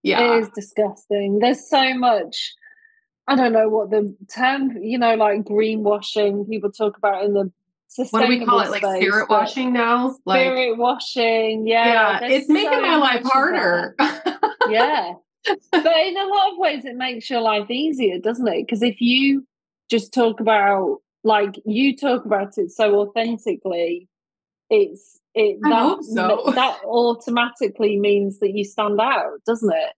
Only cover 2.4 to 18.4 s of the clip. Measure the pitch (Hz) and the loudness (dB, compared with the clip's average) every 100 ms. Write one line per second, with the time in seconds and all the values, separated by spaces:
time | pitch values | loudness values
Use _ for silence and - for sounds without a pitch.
2.4 | - - - _ _ _ _ _ - 269 | -12 -14 -20 _ _ _ _ _ -2 2
3.4 | 247 220 220 220 208 214 208 - - 220 | 2 2 2 0 0 -2 -2 -8 -18 -2
4.4 | 254 277 269 220 214 247 233 220 214 208 | -2 0 -4 -4 -6 0 2 2 2 0
5.4 | 202 208 220 220 208 208 202 220 208 202 | -2 0 0 0 0 -2 -2 0 0 -2
6.4 | 202 220 202 202 214 208 208 190 208 202 | -6 -4 -6 -2 -4 0 -2 0 0 0
7.4 | 190 _ _ _ _ - 247 220 247 247 | -2 _ _ _ _ -8 -4 0 2 2
8.4 | 226 - 208 202 196 190 196 208 - 214 | 2 0 0 -2 -2 0 0 0 2 0
9.4 | 220 262 254 240 233 240 262 262 - 262 | 0 -4 -2 0 0 0 -2 -6 -2 2
10.4 | 262 254 254 226 240 247 - 254 226 226 | 2 0 -2 0 -2 -2 -6 -2 0 0
11.4 | 220 220 220 226 233 233 220 190 240 269 | 0 -2 0 2 4 4 2 0 0 0
12.4 | 285 330 415 523 - 320 269 240 247 269 | 2 2 2 0 2 2 2 0 0 2
13.4 | 311 - 190 175 - - 302 - 359 - | 2 0 0 -2 -4 -2 -2 -2 -8 -2
14.4 | 427 - 466 214 262 302 180 185 _ _ | -4 0 0 2 2 0 -4 -12 _ _
15.4 | - 370 _ 349 320 320 370 370 392 403 | -4 -4 _ 0 4 4 2 -2 -2 0
16.4 | 392 349 349 285 254 240 254 233 - 247 | 0 0 -2 -2 -10 -8 -8 -8 -4 -2
17.4 | 226 214 208 247 311 269 214 180 208 240 | 0 0 -2 -4 -4 0 0 0 -4 -2